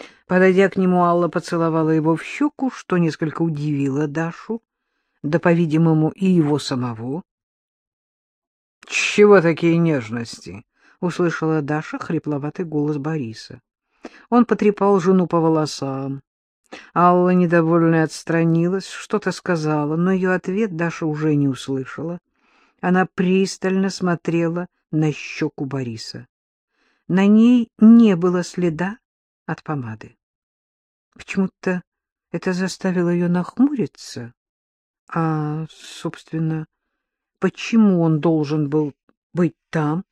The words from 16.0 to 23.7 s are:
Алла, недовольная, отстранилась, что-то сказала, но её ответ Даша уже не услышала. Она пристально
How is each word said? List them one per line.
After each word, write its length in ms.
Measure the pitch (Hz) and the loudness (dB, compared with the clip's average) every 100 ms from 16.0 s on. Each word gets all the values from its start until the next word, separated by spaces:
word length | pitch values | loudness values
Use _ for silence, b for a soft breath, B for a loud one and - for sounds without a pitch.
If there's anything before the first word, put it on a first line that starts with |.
| 135 139 - _ _ _ _ B B 170 | -8 -10 -14 _ _ _ _ B B 2
Алла, 340 | 180 180 180 | 4 4 4
недовольная, 720 | 180 170 170 160 170 165 165 | 4 4 4 4 4 4 2
отстранилась, 840 | 156 - - 165 165 165 175 190 - | 0 -4 -4 0 2 2 0 -2 -6
что-то 440 | - - 208 185 | -14 -6 -4 -4
сказала, 640 | - - 165 151 151 147 160 | -6 -4 -2 -2 -2 -2 0
но 160 | 185 | 0
её 200 | 190 185 | 0 0
ответ 440 | 185 185 196 220 160 | -2 -2 -4 -4 -4
Даша 300 | 170 - 160 | -6 -4 -6
уже 300 | 151 156 147 | -2 0 2
не 120 | 139 | 0
услышала. 720 | 123 - 135 127 - 165 175 _ _ _ _ _ _ | -2 -6 -8 -8 -10 -10 -10 _ _ _ _ _ _
Она 240 | 180 180 180 | 0 0 0
пристально 840 | - 185 190 190 - 190 | -2 0 2 0 -4 -4